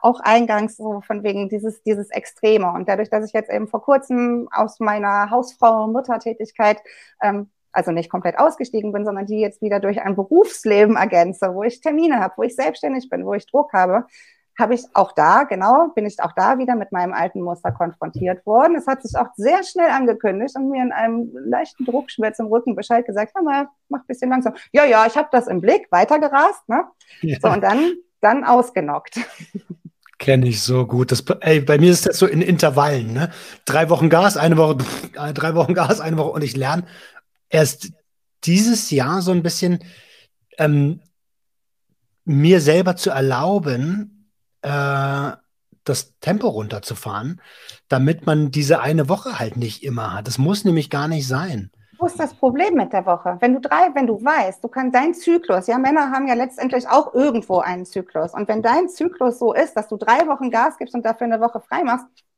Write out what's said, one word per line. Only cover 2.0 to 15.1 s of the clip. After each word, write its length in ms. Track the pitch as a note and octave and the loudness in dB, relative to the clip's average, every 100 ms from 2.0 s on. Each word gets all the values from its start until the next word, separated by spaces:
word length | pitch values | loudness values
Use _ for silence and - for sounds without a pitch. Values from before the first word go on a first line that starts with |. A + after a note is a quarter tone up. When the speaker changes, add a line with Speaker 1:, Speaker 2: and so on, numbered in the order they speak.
| G3+ | -4
Speaker 1:
Extreme. 600 | - - _ G#3+ G#3+ F3+ | -10 -10 _ 2 2 2
Und 160 | F3 F#3 | -4 -4
dadurch, 220 | F#3+ G#3+ | -2 -2
dass 160 | G#3+ G#3+ | -4 -2
ich 80 | |
jetzt 160 | A3 G#3+ | -6 -4
eben 180 | G#3 G#3+ | -6 -4
vor 140 | G#3+ | -6
kurzem 640 | - C#4 C4+ B3 A#3+ A#3+ A#3+ | 2 0 2 -2 0 -2 -4
aus 280 | - G#3+ - | -2 -4 -2
meiner 500 | G#3+ G#3 G3+ G3+ G3+ | -2 -2 -2 0 0
Hausfrau-Mutter-Tätigkeit, 1500 | A#3+ B3+ - A#3 A3 A3 A3+ C4 A3+ A3+ A3+ A3 - G#3 G#3+ - - _ _ | -2 -2 2 2 2 -2 -4 -4 -6 -6 -8 -12 0 0 0 -6 -20 _ _
ähm, 280 | G#3 G3+ G3+ _ _ | -2 -2 -8 _ _
also 180 | - F3 | -4 -2
nicht 180 | E3 E3 | -4 -4
komplett 280 | F#3 F3+ - | -4 -4 2
ausgestiegen 540 | D4+ D#4+ C#4 A3 G#3 | 0 0 -6 -6 -6
bin, 120 | G3+ G#3 | -6 -6
sondern 200 | G3 G3 | -6 -6
die 140 | G#3+ | -4
jetzt 220 | G#3 - | -4 -4
wieder 180 | G#3+ G3+ | -4 -2
durch 220 | G3 G3+ | -2 -4
ein 140 | - G3 | -4 -4
Berufsleben 840 | G3 E4 G#4 - A3 G3+ G#3+ A3 | 2 4 4 0 2 6 6 4
ergänze, 560 | G3+ F3 F3 F#3+ F#3+ F#3 | 2 4 2 0 -4 -2
wo 80 | |
ich 180 | A3 A#3+ | -4 -4
Termine 380 | D#4 D4+ E4 C4 | -2 0 2 2
hab, 180 | F#3 - | -2 -2
wo 60 | |
ich 120 | A#3+ B3 | -4 -2
selbstständig 540 | C#4+ - D4 C4 B3+ | -4 -4 -6 -6 -6
bin, 160 | F3+ F#3 | -8 -4
wo 80 | |
ich 140 | G3+ - | -6 -2
Druck 260 | - C#4+ | -2 0
habe, 320 | G3 F#3 G3 B3 _ _ _ _ - | 2 2 2 -2 _ _ _ _ -2
hab 120 | A3 | 0
ich 120 | A#3+ - | 0 0
auch 200 | - F#3+ | 0 2